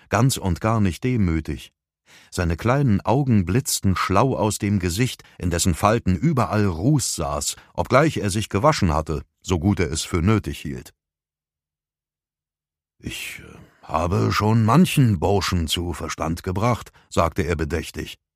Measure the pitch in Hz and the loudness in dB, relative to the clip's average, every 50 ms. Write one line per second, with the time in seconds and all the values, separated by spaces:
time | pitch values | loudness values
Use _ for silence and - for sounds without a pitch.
0 | _ - 101 104 123 135 - - - 92 85 - - 110 113 113 104 92 80 - | _ -2 0 2 2 2 0 0 -2 -2 -2 0 0 0 0 2 0 0 -2 -2
1 | - 127 127 117 98 87 80 80 78 - 73 65 - - _ _ _ _ _ _ | -4 -2 0 0 0 0 0 0 -2 -4 -8 -10 -10 -16 _ _ _ _ _ _
2 | _ _ - - - _ - - 87 82 85 - - 113 131 143 143 127 101 92 | _ _ -20 -20 -20 _ -4 -2 -2 -2 -2 0 0 0 2 2 2 2 2 2
3 | - 98 110 139 147 131 113 104 87 85 98 131 - - - - - 98 90 - | 2 2 0 2 2 2 2 2 2 2 0 -2 0 -2 -4 -2 0 0 0 0
4 | - - 92 98 123 135 117 67 101 107 104 - 110 101 104 98 95 90 82 101 | 0 0 2 2 2 2 2 0 0 -2 -2 -2 -2 0 0 0 0 0 0 0
5 | 131 123 - - - - - - - 90 87 82 - 98 87 - - 104 113 117 | -2 -2 -4 -8 -16 -20 -12 -8 -4 -2 -2 0 0 0 0 2 4 4 2 2
6 | - 95 92 85 - 165 160 123 107 - 101 107 104 98 85 78 92 135 156 131 | 2 0 0 2 2 2 2 2 0 0 0 0 0 0 0 0 2 2 2 2
7 | - - - - 82 71 73 73 - - - - - _ - - 80 - 113 131 | 0 -2 -4 -4 -4 -4 -4 -4 -4 -6 -8 -10 -12 _ -6 -6 -2 2 4 4
8 | 160 160 - - 92 104 90 110 101 - - 98 110 156 147 - - 85 73 78 | 4 4 0 -2 -2 -2 -2 -2 -4 -2 -2 2 2 2 2 4 2 2 2 0
9 | 78 - 80 67 - _ _ _ - - 95 82 78 101 98 - 90 69 78 - | -2 -2 -4 -6 -8 _ _ _ -4 -2 -2 0 2 2 2 2 0 -2 -4 -6
10 | - - - 87 80 104 113 101 - 73 71 - - 78 67 62 - - - _ | -6 -4 -2 0 2 2 2 2 0 -2 -8 -8 -10 -10 -10 -10 -12 -16 -20 _
11 | _ _ _ _ _ _ _ _ _ _ _ _ _ _ _ _ _ _ _ _ | _ _ _ _ _ _ _ _ _ _ _ _ _ _ _ _ _ _ _ _
12 | _ _ _ _ _ _ _ _ _ _ _ _ _ _ _ _ _ _ _ _ | _ _ _ _ _ _ _ _ _ _ _ _ _ _ _ _ _ _ _ _
13 | - - - - - - - - - - - - - - _ _ - - - 80 | -12 -12 -10 -10 -12 -12 -14 -16 -18 -20 -20 -20 -20 -20 _ _ -10 -4 -2 -2
14 | 80 87 92 110 110 107 98 - 104 107 113 117 110 107 120 160 185 - - 151 | 0 0 0 0 0 0 0 0 2 2 2 4 4 4 6 4 4 4 4 2
15 | 131 117 104 80 87 90 101 98 87 - 95 87 80 73 - 90 87 87 85 - | 4 4 2 2 0 0 0 0 0 0 -2 -2 -2 -2 -2 -4 -4 -6 -8 -8
16 | 80 76 - - 78 82 82 87 - 95 90 98 104 120 113 - - - _ _ | -8 -8 -6 -6 -4 -4 -4 -6 -6 -6 -4 -2 0 0 0 -2 -6 -12 _ _
17 | _ _ - 98 85 82 - - 76 71 85 78 80 73 82 80 76 - - 76 | _ _ 0 0 0 0 0 -2 -2 -2 -2 -2 -4 -4 -4 -6 -6 -8 -10 -10
18 | - - - - _ _ _ | -10 -12 -12 -18 _ _ _